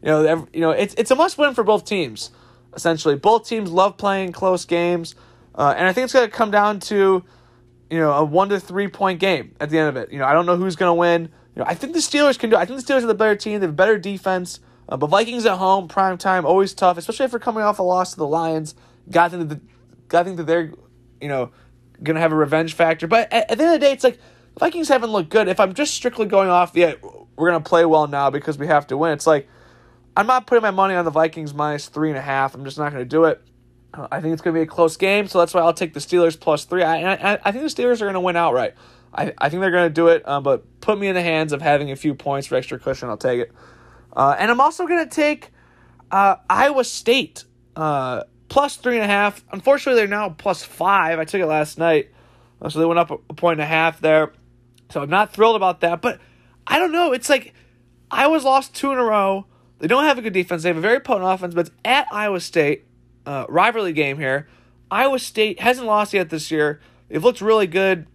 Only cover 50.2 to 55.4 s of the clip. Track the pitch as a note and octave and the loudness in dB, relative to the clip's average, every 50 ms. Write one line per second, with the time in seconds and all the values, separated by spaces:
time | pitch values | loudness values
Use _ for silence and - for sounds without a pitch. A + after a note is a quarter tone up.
50.2 | G#3+ F#3+ D#3 - - G#3 F3+ - - - - - E3 F#3 G3 G3 E3+ D#3+ E3+ D#3+ | -4 -6 -8 -6 -4 -4 -4 -4 -6 -18 -8 -2 2 2 4 4 4 2 0 -2
51.2 | D#3+ D#3+ - G3 F3+ D#3 D#3 D#3 D3+ D3+ - - E3 E3 D#3+ D3+ - _ _ _ | -4 -4 -2 -2 0 0 0 0 -2 -4 -4 -2 2 2 2 2 0 _ _ _
52.2 | _ _ _ _ _ _ _ _ - - D3 D3+ E3 E3+ E3+ E3+ E3+ D#3+ D3 - | _ _ _ _ _ _ _ _ -12 -8 -2 0 0 2 2 2 0 0 -4 -12
53.2 | _ _ D#3 - - F3 E3 D3+ D3+ D3+ D#3+ D#3+ D#3+ E3 D#3 - - D#3 D#3 D#3 | _ _ -10 -2 0 0 0 0 -2 -2 0 0 0 0 -2 -2 0 2 4 4
54.2 | D3+ D3 _ _ _ _ _ _ _ _ _ _ _ _ - D#3 C#3 C#3 E3 G3 | 2 0 _ _ _ _ _ _ _ _ _ _ _ _ -8 -8 -4 -2 0 0
55.2 | G#3+ G3+ - G3+ | 0 0 2 4